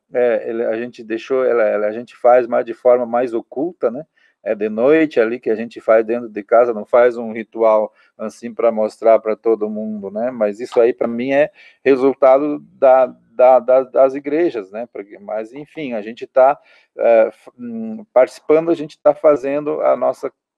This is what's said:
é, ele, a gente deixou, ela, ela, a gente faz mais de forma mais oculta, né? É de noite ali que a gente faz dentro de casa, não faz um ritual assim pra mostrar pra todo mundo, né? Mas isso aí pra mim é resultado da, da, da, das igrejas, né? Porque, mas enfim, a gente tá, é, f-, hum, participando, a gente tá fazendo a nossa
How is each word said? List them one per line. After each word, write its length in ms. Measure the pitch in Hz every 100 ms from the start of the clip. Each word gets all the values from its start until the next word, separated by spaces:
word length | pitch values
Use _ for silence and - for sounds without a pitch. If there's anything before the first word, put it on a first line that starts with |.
| _
é, 340 | 123 123 110 123
ele, 160 | 113
a 140 | 113 113
gente 260 | 123 120
deixou, 400 | 110 113 - 131
ela, 200 | 127 120
ela, 240 | 107 104 104
a 40 |
gente 240 | 113 123 -
faz 300 | 120 127 120
mais 180 | 123
de 120 | 120 113
forma 320 | 123 123 117
mais 260 | 120 123
oculta, 560 | 113 - 131 170 175 120
né? 160 | 123 160 _ _ _ 101
É 80 |
de 140 | 107 107
noite 540 | 107 131 160 156 123
ali 180 | 113 123
que 100 | 123
a 60 | 110
gente 240 | 117 -
faz 260 | - 113 110
dentro 220 | 120 117
de 160 | 104
casa, 300 | 101 117 120
não 120 | 107 104
faz 300 | 123 123 120
um 160 | 113
ritual 640 | 113 107 113 113 110 104 - _ _
assim 360 | 110 - 117
pra 200 | 110 117
mostrar 440 | 110 107 - 113 110
pra 180 | 107 104
todo 320 | 113 107 107
mundo, 420 | 107 110 107 98
né? 200 | 107 123
Mas 280 | 123 107 104
isso 220 | 123 123
aí 120 | 117
pra 140 | 123 117
mim 240 | 117 131
é 180 | 139 151 - _ _
resultado 800 | 131 131 135 - 131 135 147 151 -
da, 320 | _ 131 131 123
da, 540 | - _ - 127 127
da, 220 | 120 131
das 320 | 131 131 135 139
igrejas, 540 | 139 151 175 123 95
né? 160 | 104 120
Porque, 260 | 110 101 98
mas 360 | 101 107 110
enfim, 400 | 135 147 160 139
a 80 | 113
gente 260 | 104 120 131
tá, 320 | 131 131 147 _ _ _ -
é, 300 | 113 113 110
f-, 240 | - - -
hum, 480 | 120 113 110 110 -
participando, 560 | 127 127 - - 151 165
a 40 |
gente 260 | 165 151 -
tá 160 | 147 143
fazendo 640 | 156 147 135 147 147 151
a 160 | 135 127
nossa 340 | 127 127 139 - _